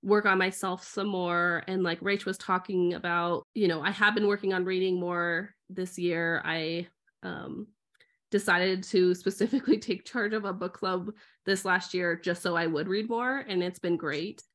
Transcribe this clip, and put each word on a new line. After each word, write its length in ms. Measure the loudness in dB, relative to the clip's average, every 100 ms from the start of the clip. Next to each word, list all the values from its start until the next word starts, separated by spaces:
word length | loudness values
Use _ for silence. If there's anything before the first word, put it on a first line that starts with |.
work 220 | 4 4 6
on 120 | 4
myself 460 | 2 0 -4 -4
some 240 | -8 -4 -2
more. 560 | 0 0 2 2 0 -2
And 160 | 0
like 160 | 0 0
Rach 240 | 0 -2 -2
was 120 | -6
talking 560 | 0 -2 0 0 2
about, 500 | 0 -2 0 0 -2 -4
you 140 | 0 2
know, 140 | 2
I 100 | 0
have 240 | 4 4 4
been 120 | 2
working 260 | 2 2
on 120 | 0 2
reading 340 | 0 2 0
more 560 | 0 0 0 -2 -4 _ _
this 280 | -8 -8 -2
year. 420 | -2 0 0 0 -2
I, 420 | -4 -2 -4 -6 _ _ _
um, 440 | -10 -10 -10 -10 -12 _ _ _ _ _ _
decided 520 | -2 2 2 2 0
to 300 | 0 4 4 4
specifically 600 | -2 -2 0 0 2 0
<laughs> 20 |
take 260 | 0 -6 -4
charge 280 | -4 -2
of 120 | -2 -4
a 80 |
book 200 | -6 -8
club 380 | -4 -2 -2 -4 -12 -20 _ -2
this 200 | 0 2
last 280 | 0 0
year 220 | -2 0 -2
just 220 | -2 -2
so 140 | 0 0
I 120 | 2
would 200 | 0 0
read 220 | -2 0
more, 280 | -2 -2 -4
and 260 | -2 -2
it's 160 | -2 -4
been 180 | -2 0
great. 440 | 0 -4 -6 -10 -20